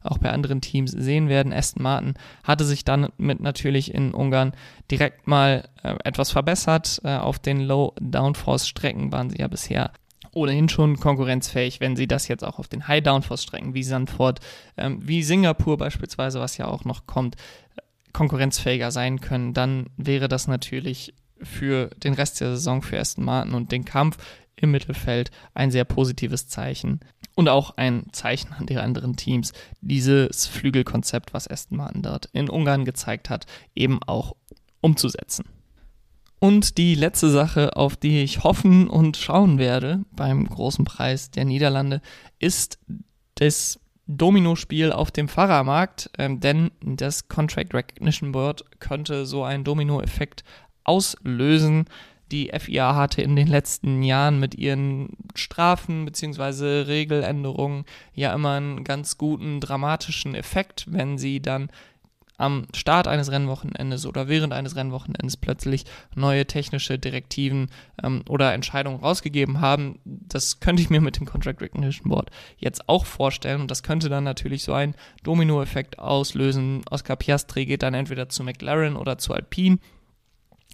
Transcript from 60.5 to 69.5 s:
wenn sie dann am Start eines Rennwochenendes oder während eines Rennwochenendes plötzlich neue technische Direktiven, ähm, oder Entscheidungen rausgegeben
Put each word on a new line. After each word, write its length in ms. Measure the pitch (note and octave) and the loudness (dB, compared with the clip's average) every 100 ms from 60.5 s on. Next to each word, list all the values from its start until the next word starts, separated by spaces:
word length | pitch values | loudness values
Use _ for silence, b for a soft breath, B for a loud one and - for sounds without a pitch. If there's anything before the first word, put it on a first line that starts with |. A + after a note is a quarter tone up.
| F#3+ G3 - - | -4 -4 -10 -6
wenn 280 | F3+ C#3 C#3 | -4 -2 -4
sie 240 | C#3 C#3 | -4 -4
dann 300 | C#3 C3+ C#3 B B B _ _ _ - | -4 -4 -6 B B B _ _ _ -4
am 300 | C#3 C#3 - | -2 -2 -4
Start 320 | - - E3 - | -4 2 2 4
eines 240 | D3 C#3 | 0 0
Rennwochenendes 760 | D3 C#3 C3 C3+ - C3 B2+ C#3 | -2 -2 -4 -6 -6 -6 -6 -6
oder 200 | C3+ C3+ | -6 0
während 260 | D#3 D3+ | 0 0
eines 220 | C3+ C3+ | -2 -6
Rennwochenendes 640 | C#3+ C3 B2+ - - B2+ - | -6 -6 -6 -8 -6 -6 -4
plötzlich 480 | - C#3 C3+ C3+ - B B C3 | -4 -2 -2 -2 -4 B B -2
neue 300 | C#3 C#3 C#3 | 2 2 0
technische 520 | D3 C#3 C#3 - C3 | -4 -4 -6 -4 -4
Direktiven, 720 | C3 C3 - - C3+ C3+ C3 B B - | -4 -6 -6 -4 -2 0 -4 B B -8
ähm, 220 | C3 B2+ - | -4 -4 -2
oder 240 | C3+ C3+ | 2 2
Entscheidungen 460 | A2+ - C#3 C3+ C3+ | 0 -2 -4 -4 -2
rausgegeben 600 | C#3+ F#3 D3 C#3+ C#3 | 0 0 -2 0 0